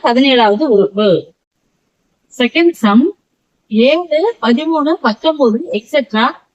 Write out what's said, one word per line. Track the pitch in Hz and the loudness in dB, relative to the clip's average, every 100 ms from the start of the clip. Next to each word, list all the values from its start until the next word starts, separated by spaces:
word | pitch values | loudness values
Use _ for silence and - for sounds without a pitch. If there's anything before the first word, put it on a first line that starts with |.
பதினேழாவது | 285 240 277 247 214 208 302 | 0 2 2 2 2 0 0
உறுப்பு. | 208 196 196 208 165 - _ _ _ _ _ _ _ _ _ _ | 0 0 0 0 0 -4 _ _ _ _ _ _ _ _ _ _
செகண்ட் | - 240 311 339 - | -4 -2 0 0 0
சம், | 214 214 339 - _ _ _ _ _ | 2 2 0 -4 _ _ _ _ _
ஏழு, | 214 254 320 339 302 427 - | 0 2 0 -2 -2 -2 -2
பதிமூணு, | 226 240 320 320 294 349 240 | -2 -2 0 -2 -2 -2 -4
பத்தொன்பது, | 208 311 311 247 233 349 214 | -2 -4 0 0 0 -6 -10
எக்ஸெட்ரா | - 294 247 214 262 - _ | -4 -4 -4 -2 -4 -4 _